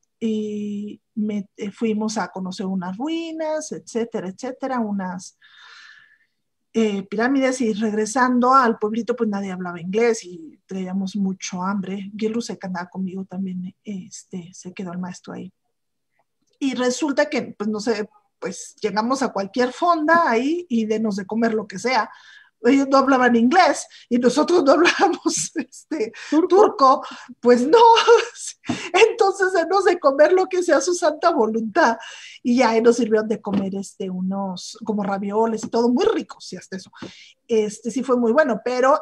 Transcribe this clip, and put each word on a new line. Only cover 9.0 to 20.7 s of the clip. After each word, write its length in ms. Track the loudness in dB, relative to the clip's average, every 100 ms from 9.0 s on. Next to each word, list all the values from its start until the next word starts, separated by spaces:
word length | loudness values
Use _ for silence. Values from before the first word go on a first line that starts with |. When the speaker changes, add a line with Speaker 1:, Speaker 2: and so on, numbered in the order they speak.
| -4 -2
Speaker 1:
pues 120 | -2
nadie 220 | -2 -6
hablaba 280 | -8 -8 -10
inglés 440 | -4 0 0 0
y 360 | -6 -16 -18 -20 _
traíamos 480 | -8 -6 -4 -4 -2
mucho 460 | -2 -4 -8 -6
hambre. 480 | -4 -4 -6 -8 -10 -6
Gil 180 | -4
Rusek 300 | -4 -6 -10
andaba 240 | -10 -10 -10
conmigo 360 | -8 -8 -8
también, 500 | -10 -8 -8 -8 -12 -14
este, 640 | -14 -14 -14 -20 -16 -14 -14
se 180 | -18 -18
quedó 200 | -14 -12
el 60 | -10
maestro 340 | -10 -12 -16
ahí. 200 | -16 -16 _ _ _ _ _ _ _ _ _ _ _
Y 140 | -4
resulta 540 | 0 -2 0 -2 0 0
que, 140 | -2 -6 -8
pues 100 | -6
no 120 | -4
sé, 280 | -2 -4 -6 _ _ _
pues 380 | -12 -10 -18 -8
llegamos 400 | -4 -2 -2 -2
a 100 | -2
cualquier 400 | -4 -4 -2 -2
fonda 580 | 0 0 2 4 2 4
ahí 340 | 0 0 -4
y 180 | -2